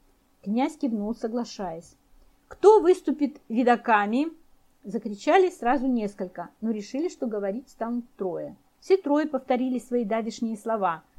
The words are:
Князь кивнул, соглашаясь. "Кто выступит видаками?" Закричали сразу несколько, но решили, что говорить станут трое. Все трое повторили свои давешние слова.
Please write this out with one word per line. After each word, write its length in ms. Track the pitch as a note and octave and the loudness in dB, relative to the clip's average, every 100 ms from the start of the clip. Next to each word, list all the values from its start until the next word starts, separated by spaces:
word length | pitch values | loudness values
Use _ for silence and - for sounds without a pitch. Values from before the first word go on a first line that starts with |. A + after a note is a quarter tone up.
| _ _ _ _ | _ _ _ _
Князь 340 | G3 A3+ D4 D#4+ | -6 -2 -2 -2
кивнул, 380 | C#4+ A3 G#3 | -4 -4 -4
соглашаясь. 840 | A#3 A#3 A#3+ A#3 - F#3 E3 - _ _ _ _ _ _ | -6 -6 -6 -8 -8 -10 -10 -16 _ _ _ _ _ _
"Кто 340 | - F#4+ G#4+ | 4 8 8
выступит 600 | E4 F#4 - - C#4 - _ | 6 2 0 -2 -4 -6 _
видаками?" 800 | A3+ A#3+ A3+ A#3+ G#3+ G#3 A#3+ D#4+ D#4+ _ _ _ _ | 0 2 2 4 2 2 0 -2 -6 _ _ _ _
Закричали 680 | G#3+ A3 A#3+ G3+ - F#4 F#4 | -8 -8 -6 -4 4 4 4
сразу 360 | - A#3 C4+ C4 | 0 0 0 0
несколько, 640 | A#3+ G3+ - F#3 - E3+ _ | 0 -2 -6 -10 -10 -14 _
но 100 | A3 | -6
решили, 380 | G#3+ G3+ C4 F4+ | -6 -6 -6 -6
что 180 | - B3+ | -4 -6
говорить 420 | G#3 G3 G#3+ - | -4 -4 -6 -10
станут 360 | - A3+ A#3+ A#3+ - | -10 -6 -6 -8 -8
трое. 400 | F#3+ D#3+ D3 - _ _ | -6 -6 -10 -14 _ _
Все 160 | - F#4+ | 2 2
трое 300 | C#4+ D4 D#4 | 4 0 0
повторили 520 | C4+ C4 B3+ C4 B3 | -4 -2 -2 -2 -4
свои 260 | - A#3+ | -4 -4
давешние 520 | G#3 A3 A3+ A3+ A3+ A3 | -2 -4 -4 -6 -6 -6
слова. 460 | A3+ A3 F#3 D#3+ - | -6 -2 -2 -4 -10